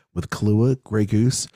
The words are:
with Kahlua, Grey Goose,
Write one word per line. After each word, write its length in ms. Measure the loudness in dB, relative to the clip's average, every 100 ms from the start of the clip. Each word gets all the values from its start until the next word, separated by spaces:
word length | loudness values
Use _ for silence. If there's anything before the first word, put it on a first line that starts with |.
| _
with 180 | -10 -10
Kahlua, 520 | -4 0 2 2 0
Grey 240 | -2 -2 0
Goose, 400 | 2 2 0 -8